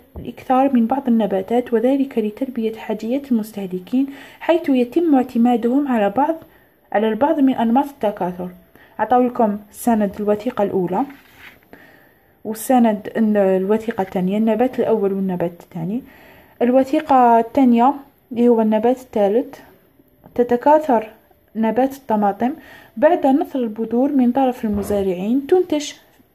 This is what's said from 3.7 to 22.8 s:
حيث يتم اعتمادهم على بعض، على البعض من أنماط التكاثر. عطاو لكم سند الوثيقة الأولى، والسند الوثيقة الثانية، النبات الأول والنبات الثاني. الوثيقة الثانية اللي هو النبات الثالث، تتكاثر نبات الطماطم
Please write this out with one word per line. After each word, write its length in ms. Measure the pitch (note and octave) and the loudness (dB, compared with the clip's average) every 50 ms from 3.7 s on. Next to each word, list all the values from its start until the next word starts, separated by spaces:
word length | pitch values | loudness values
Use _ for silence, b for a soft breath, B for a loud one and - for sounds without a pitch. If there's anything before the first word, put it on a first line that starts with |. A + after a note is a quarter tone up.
| F3+ F#3 F3+ - - B3+ C#4 C#4 B B B B B B | -8 -10 -8 -4 -2 -2 -2 -2 B B B B B B
حيث 300 | B - E4 E4+ - - | B 0 0 0 2 0
يتم 460 | C4+ B3+ A#3+ A#3+ - E4 F4 E4 C#4+ | 2 2 0 0 0 0 2 2 2
اعتمادهم 720 | C4 C4 C4+ - A#3 A#3 B3 B3 A#3 A#3 A#3 B3 C#4 D4 C#4 | 2 2 0 0 0 2 2 2 2 0 0 0 0 0 0
على 220 | B3+ A3+ G3+ G3+ | 0 0 0 0
بعض، 260 | G3 B3+ C#4 D#4 E4 D#4+ - - b b b b b b b b | 0 0 0 0 -2 -4 -8 -20 b b b b b b b b
على 180 | b G#3 G#3+ A3 | b -2 0 0
البعض 300 | A3 G#3+ C4 D4+ E4 D#4 | 0 0 0 0 2 2
من 140 | C4+ C4 B3+ | 2 2 2
أنماط 320 | - A#3 A3+ A3+ C4 D4 | 0 0 0 2 0 0
التكاثر. 640 | C#4+ - - - G#3 G#3 - F#3 F3 F3+ F3+ F3+ F3+ - - _ _ b b b b b b | -2 -4 -6 -4 -4 -4 -4 -6 -6 -6 -8 -10 -12 -14 -16 _ _ b b b b b b
عطاو 220 | A3 G#3+ B3+ B3 | -2 0 2 2
لكم 360 | B3+ B3 B3 - A#3 G#3 G3+ G#3 - - | 2 2 0 0 0 0 -2 -4 -8 -16
سند 400 | - - - A#3+ A#3 G#3+ G#3 G3 G3+ - | -18 -8 -2 -2 0 0 0 -2 -4 -4
الوثيقة 440 | G#3 G3+ G#3 G#3 - B3+ - - G#3 | -2 -2 -2 -2 -4 -6 -4 -4 -2
الأولى، 400 | F#3+ - G3 F3+ E3+ F#3 G3+ C#4 C#4+ - B B B B B B B B B B _ b b b b b b b b b b b b b b b | -2 -2 -2 -2 -2 -2 -4 -4 -6 -8 B B B B B B B B B B _ b b b b b b b b b b b b b b b
والسند 640 | G#3 A3 - - - C4 B3 A#3 A3+ G#3 G3 G3+ - - - | -10 -10 -6 -2 2 2 4 4 4 2 0 -4 -6 -2 0
الوثيقة 840 | A3+ G#3+ G#3 G#3 G3 F#3+ F#3+ F#3+ F#3+ F#3+ G#3+ A3 A3 - - - | 0 2 2 4 4 4 2 2 2 0 0 -2 -2 -4 -6 -6
الثانية، 360 | F#3+ F#3+ - G3 F#3 F#3 G3 G#3+ | -6 -4 -4 -2 -2 0 0 0
النبات 420 | A3 A3+ A3 G#3+ B3 C4 B3+ - | 0 0 2 2 0 0 0 -2
الأول 340 | A3 - A3 G#3+ G3 G3 G3 | -2 0 0 0 0 0 -2
والنبات 380 | G3 G3 F#3+ F3+ F3 F3 E3+ F3 - | -2 -2 -4 -2 -2 -4 -4 -6 -10
الثاني. 400 | - - - F3 E3 F3 G#3 B3 C4 B B B B B B B B B B B | -18 -16 -12 -10 -8 -6 -6 -8 -8 B B B B B B B B B B B
الوثيقة 800 | B3+ A#3+ B3 C4 C4 C4 C4+ D#4 D#4 - C#4 C4 B3 A#3+ A#3 A3+ | 2 2 4 4 2 2 0 -2 0 2 4 4 6 6 6 4
الثانية 540 | A3+ A3+ - C#4+ C4+ B3 A#3+ A#3 A#3 C4 C#4+ C#4 - - _ _ _ - | 2 2 2 2 4 4 4 4 4 2 2 0 -6 -20 _ _ _ -8
اللي 180 | B3 A3 A#3+ A#3+ | -2 2 4 4
هو 120 | A#3+ A3+ | 4 4
النبات 360 | A3 A3 G#3+ G#3+ G#3+ A#3+ B3+ C4 | 4 2 2 2 2 0 0 0
الثالث، 640 | - - - A3+ G3+ F#3+ G3+ A#3+ C#4 - - - - - - _ _ _ _ _ _ _ _ _ - - - | -4 -6 -2 0 0 2 2 0 -2 -4 -8 -20 -20 -20 -20 _ _ _ _ _ _ _ _ _ -20 -6 -2
تتكاثر 720 | - A#3+ A#3+ B3 A#3+ - C#4+ D4+ D#4 D4+ D#4 B3 A3 G#3+ - - _ _ _ _ _ _ _ - | -2 0 0 0 0 4 4 4 4 4 2 0 0 -2 -4 -12 _ _ _ _ _ _ _ -6
نبات 380 | G#3 A3 A3 A3 A#3 C4 C4+ C4+ | -4 -2 -2 0 0 0 -2 -2
الطماطم 560 | - - - A3 G#3+ G#3 G3+ G3 G3+ A3+ B3 D#4+ - B B B B | -6 -6 -4 -2 0 0 0 -2 -2 -4 -4 -4 -6 B B B B